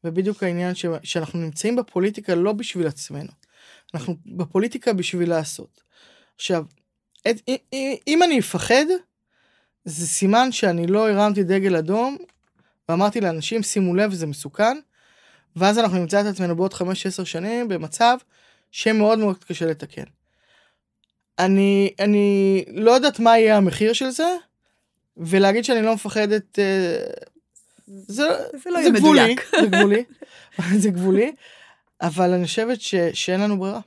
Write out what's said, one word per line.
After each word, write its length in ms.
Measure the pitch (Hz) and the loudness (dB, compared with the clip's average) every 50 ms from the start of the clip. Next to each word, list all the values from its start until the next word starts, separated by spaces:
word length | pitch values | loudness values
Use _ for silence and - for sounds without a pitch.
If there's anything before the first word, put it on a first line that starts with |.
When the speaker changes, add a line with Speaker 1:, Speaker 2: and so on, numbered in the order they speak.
| - | -8
Speaker 1:
ובדיוק 380 | 170 160 180 190 202 208 - 202 | -4 -4 -2 -2 -2 -4 -4 -4
העניין 320 | 185 175 175 180 180 180 | -4 -4 -2 -4 -4 -6
ש-, 120 | 180 - 175 165 156 - | -6 -6 -6 -6 -6 -8
שאנחנו 360 | - - 170 160 151 - 170 | -6 -6 -6 -6 -6 -8 -8
נמצאים 380 | 165 160 147 - - 208 240 | -8 -8 -10 -6 -4 -2 -2
בפוליטיקה 580 | 254 233 _ _ 180 185 208 208 - 208 - 180 | -2 -4 _ _ -2 -2 -2 -2 -6 -4 -2 0
לא 180 | 170 175 202 214 | 0 0 0 -2
בשביל 340 | 202 233 - - 180 170 | -4 -8 -10 -6 -4 -4
עצמנו. 440 | 156 143 - - - 143 143 151 - _ _ _ _ _ _ _ - - _ _ _ - | -4 -4 -8 -14 -14 -12 -14 -14 -14 _ _ _ _ _ _ _ -20 -20 _ _ _ -12
אנחנו 220 | 165 123 190 175 - _ | -10 -8 -8 -10 -10 _
בפוליטיקה 680 | - - 175 180 147 - 190 208 233 - 247 - 247 214 | -18 -8 -8 -8 -2 -2 -2 -2 -2 -4 -4 -4 -2 -2
בשביל 360 | 185 175 - - 175 175 170 | -2 -4 -4 -4 -4 -2 -2
לעשות. 520 | 170 160 156 143 - - - - _ _ _ _ _ _ _ _ _ _ _ _ _ | -2 -4 -4 -6 -12 -14 -16 -20 _ _ _ _ _ _ _ _ _ _ _ _ _
עכשיו, 280 | _ - - 185 165 156 - _ _ _ _ _ _ _ _ _ _ _ 226 | _ -6 -4 -4 -4 -4 -8 _ _ _ _ _ _ _ _ _ _ _ -4
את... 60 | 233 220 _ - | -4 -4 _ -6
אם, 80 | 254 - _ _ - | -6 -6 _ _ -8
אם, 220 | 269 269 269 269 - _ | -6 -6 -6 -6 -6 _
אם 160 | - 302 339 359 | 0 2 4 4
אני 160 | 349 311 247 | 4 4 2
אפחד, 460 | 190 - - 180 - - 226 262 302 311 370 359 - _ _ _ _ _ _ _ _ _ _ _ _ _ _ _ _ | 0 0 -4 -6 0 2 2 2 4 2 -2 -4 -4 _ _ _ _ _ _ _ _ _ _ _ _ _ _ _ _
זה 220 | - 151 151 175 | -12 -8 -8 -6
סימן 460 | 156 - - 196 190 208 233 254 262 240 | -4 -2 0 2 2 4 4 2 2 0
שאני 340 | - - 196 170 170 170 | 0 0 0 0 0 0
לא 240 | 170 190 208 220 220 | 0 2 2 2 2
הרמתי 340 | 208 196 208 214 208 208 196 | 2 2 2 2 2 0 0
דגל 320 | 175 190 196 190 196 180 | 0 0 2 2 2 0
אדום, 400 | 165 160 160 196 220 240 269 277 - 359 _ _ _ _ _ _ _ _ _ _ _ _ - | 0 0 -2 -2 -2 -2 -2 -4 -8 -16 _ _ _ _ _ _ _ _ _ _ _ _ -4
ואמרתי 320 | 165 175 196 208 208 240 | 0 2 2 0 0 0
לאנשים, 420 | 202 180 165 160 147 - 220 226 208 | -2 -2 -2 -4 -6 -4 -4 -4 -4
"שימו 320 | - - 208 190 180 175 | -2 -2 0 0 0 2
לב, 180 | 185 208 214 196 | 0 0 0 -2
זה 120 | 175 165 | -4 -6
מסוכן", 500 | 151 143 - - 139 _ - 208 226 262 302 294 _ _ _ _ _ _ _ _ _ _ _ _ _ _ | -6 -6 -10 -12 -14 _ 0 0 0 0 -2 -10 _ _ _ _ _ _ _ _ _ _ _ _ _ _
ואז 220 | 165 185 196 214 233 | 0 2 2 4 2
אנחנו 200 | 233 202 180 185 | 2 2 0 0
נמצא 220 | 175 160 202 202 | -2 0 0 0
את 60 | 202 | 0
עצמנו 300 | 208 196 180 185 175 170 | 0 -2 -2 -2 -2 0
בעוד 180 | 165 185 190 190 | 0 -2 -2 -2
חמש, 320 | - 180 180 190 185 - | -4 -4 -4 -4 -4 -6
עשר 180 | 190 185 - 185 | -8 -6 -6 -10
שנים 440 | - - 165 175 208 233 240 247 226 | -8 -8 -8 -6 -4 -4 -4 -4 -4
במצב 480 | 190 165 156 151 - - 233 233 247 247 _ _ _ _ _ _ _ _ _ _ | -6 -6 -6 -10 -2 0 2 2 2 0 _ _ _ _ _ _ _ _ _ _
שמאוד 480 | _ - - 226 220 220 208 208 226 220 | _ -4 -2 0 2 4 4 4 2 2
מאוד 260 | 214 202 185 185 _ | 2 -2 -2 -4 _
קשה 220 | _ 180 - 170 | _ -8 -4 -2
לתקן. 380 | 165 160 151 - 139 - - - - _ _ _ _ _ _ _ _ _ _ _ _ _ _ _ _ _ _ _ _ _ _ _ _ _ - | -4 -4 -4 -8 -16 -14 -16 -16 -16 _ _ _ _ _ _ _ _ _ _ _ _ _ _ _ _ _ _ _ _ _ _ _ _ _ -2
אני, 520 | 180 185 196 196 196 196 196 196 196 196 - - | 2 2 4 4 4 4 4 2 2 0 0 -2
אני 680 | 196 208 208 208 202 202 202 196 196 196 196 190 - - | 0 2 2 4 4 2 2 2 2 2 2 0 -2 -4
לא 220 | - 170 214 226 | -6 2 4 4
יודעת 280 | 240 262 247 294 - - | 4 6 4 0 0 2
מה 200 | 233 233 233 226 | 4 6 6 6
יהיה 180 | 226 220 214 | 6 6 6
המחיר 360 | 208 196 180 - - 208 214 233 | 4 4 2 2 0 0 0 0
של 180 | - 269 262 | 0 -2 -4
זה, 260 | 247 - 320 349 359 349 - _ _ _ _ _ _ _ _ _ _ _ _ _ _ | -2 -2 -2 -2 -2 -4 -8 _ _ _ _ _ _ _ _ _ _ _ _ _ _
ולהגיד 480 | - 165 160 180 190 196 196 196 226 233 | -14 -6 0 2 4 4 4 2 0 0
שאני 180 | - 254 226 214 | 0 0 0 2
לא 120 | 220 226 | 0 -2
מפחדת, 640 | 208 - 208 - 214 214 208 214 214 202 _ _ - | -2 -4 -6 -2 -2 0 0 0 -2 -4 _ _ -2
אה, 480 | 202 190 190 190 185 170 165 - - - - - - _ _ _ _ _ _ _ _ _ _ _ _ | 0 0 0 0 0 -2 -2 -4 -6 -8 -10 -14 -16 _ _ _ _ _ _ _ _ _ _ _ _
זה, 380 | - 196 196 190 - 202 233 294 320 - - - - - 269 - | -20 -20 -20 -16 -12 -4 -2 0 0 0 -2 -4 -10 -12 -14 -8
Speaker 2:
זה 80 | 359 | -4
לא 120 | 359 349 320 | -2 2 4
Speaker 1:
זה 60 | 349 | 4
Speaker 2:
יהיה 20 | |
Speaker 1:
גבולי, 320 | - - - 311 302 277 233 | 6 8 8 8 8 8 6
Speaker 2:
מדויק. 280 | 226 247 262 - - - 359 | 6 2 -2 -2 -2 2 2
Speaker 1:
זה 60 | - | 2
גבולי, 380 | 214 190 190 208 202 202 220 247 _ - _ - _ - - - _ _ - | 4 4 4 4 4 4 2 0 _ -14 _ -20 _ -20 -20 -20 _ _ -8
Speaker 2:
<laughs> 240 | 165 175 190 214 190 | -2 0 0 2 2
Speaker 1:
זה 80 | 214 | 2
גבולי, 420 | 185 175 180 190 190 196 226 285 302 - _ - - - - - _ _ _ _ _ _ | 0 0 0 2 2 2 2 0 -2 -10 _ -20 -20 -20 -20 -20 _ _ _ _ _ _
אבל 320 | - 170 156 180 185 180 180 | -6 -4 0 0 2 2 2
אני 140 | 180 180 | 0 -2
חושבת 340 | 160 - - 226 226 254 226 | -2 -2 -4 -2 -2 -2 -4
ש-, 140 | - - - 185 175 165 - | -4 -4 -2 0 0 0 -2
שאין 280 | - - - 185 190 | -4 -4 -2 -2 0
לנו 180 | 202 208 208 190 | 0 0 -2 -2
ברירה. 220 | 185 190 208 233 202 | -4 -6 -8 -8 -12